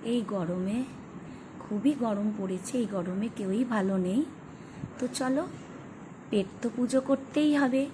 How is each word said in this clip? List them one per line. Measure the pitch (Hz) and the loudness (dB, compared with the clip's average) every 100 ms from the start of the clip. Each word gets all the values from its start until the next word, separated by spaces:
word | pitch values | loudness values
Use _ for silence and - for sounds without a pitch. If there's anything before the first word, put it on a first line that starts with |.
এই | 226 240 190 | 2 0 0
গরমে, | 196 165 180 185 226 262 - - - - - - - | 0 0 0 0 0 -2 -6 -12 -14 -14 -14 -14 -14
খুবই | - 208 254 294 | -4 2 2 4
গরম | 233 202 208 208 | 2 2 0 0
পড়েছে, | 190 185 185 254 | -2 -2 -2 0
এই | 220 | 0
গরমে | 202 175 185 220 - | 0 -2 0 -2 -2
কেউই | 196 202 247 | 0 2 2
ভালো | 220 190 190 | 2 4 2
নেই। | 180 208 320 - - - - - - - | 4 2 2 -4 -16 -16 -14 -10 -10 -4
তো | 247 | -4
চলো, | - 254 269 339 - - - - - - - - | -2 0 2 0 -6 -12 -14 -14 -14 -14 -16 0
পেট | 208 190 - | 0 0 -2
তো | 233 226 | -4 0
পুজো | 247 262 | 4 4
করতেই | 262 269 269 294 302 294 | 4 2 2 2 4 6
হবে | 277 269 277 | 4 4 0